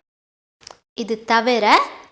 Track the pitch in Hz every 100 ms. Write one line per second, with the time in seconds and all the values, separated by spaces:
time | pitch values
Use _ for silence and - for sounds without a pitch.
0 | _ _ _ _ _ _ - - _ -
1 | 214 220 226 233 233 233 208 320 - -
2 | -